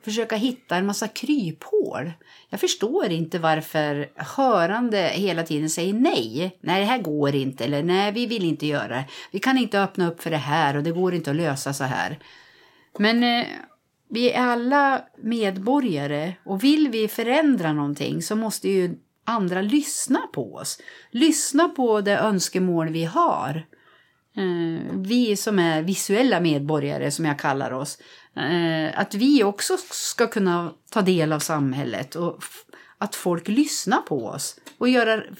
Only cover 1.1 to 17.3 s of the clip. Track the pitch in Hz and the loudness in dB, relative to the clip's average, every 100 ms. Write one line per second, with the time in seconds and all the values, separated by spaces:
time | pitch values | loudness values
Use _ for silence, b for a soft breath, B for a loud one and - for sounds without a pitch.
1.1 | - 247 294 175 - - 427 320 98 156 | -6 -2 0 0 -6 -2 0 0 -4 -8
2.1 | 165 B B B 196 370 - 220 339 269 | -10 B B B -4 -2 0 0 0 0
3.1 | 160 160 175 160 156 151 160 151 143 139 | 0 -2 0 2 2 0 -2 0 -2 -6
4.1 | - 151 - 262 208 170 214 247 208 165 | -10 -10 0 4 4 2 2 0 0 0
5.1 | 165 196 165 165 151 156 156 175 214 294 | 0 0 -2 -2 -2 -2 -2 -2 2 2
6.1 | 370 113 117 185 - - 185 202 254 170 | 2 -2 -4 -6 -6 -2 0 2 0 0
7.1 | 151 143 139 135 135 120 143 165 185 208 | 0 2 2 -2 -2 -2 0 0 2 0
8.1 | 208 240 233 175 147 151 143 104 117 143 | -2 -2 -2 -2 -2 -2 -2 -2 -6 -6
9.1 | B B 196 247 262 220 202 190 190 170 | B B -2 0 2 2 0 0 0 -2
10.1 | 165 165 156 135 156 147 143 156 165 185 | -2 -4 -2 0 2 2 2 0 0 0
11.1 | 175 160 147 170 139 - 139 131 120 90 | 0 -2 0 0 -2 -4 -4 -2 -2 -4
12.1 | 156 B B B B B B B - 208 | -6 B B B B B B B -2 2
13.1 | 233 240 240 240 50 - _ _ _ _ | 2 2 0 -2 -10 -16 _ _ _ _
14.1 | 226 247 - 247 240 240 285 277 269 - | 0 0 2 2 2 2 4 4 2 -4
15.1 | - 220 233 202 190 196 285 262 147 143 | -10 -4 0 0 -2 0 2 2 -2 -2
16.1 | 147 160 175 - 190 262 302 294 226 214 | -2 -4 -8 -6 0 4 4 4 2 -2
17.1 | - 233 | -2 0